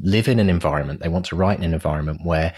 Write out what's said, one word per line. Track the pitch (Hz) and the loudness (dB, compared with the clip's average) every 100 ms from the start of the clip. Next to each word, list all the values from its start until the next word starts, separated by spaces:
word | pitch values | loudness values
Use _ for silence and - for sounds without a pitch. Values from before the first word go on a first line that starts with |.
live | 92 107 113 | 0 2 2
in | 117 | 2
an | 98 | 4
environment. | 87 80 73 71 78 | 2 0 -2 -4 -6
They | 82 | -4
want | 87 90 | -2 -2
to | 82 | 0
write | 92 104 | 0 2
in | |
an | 85 | 0
environment | 80 82 76 76 78 | 0 0 -2 -4 -4
where | 82 80 82 | -2 0 0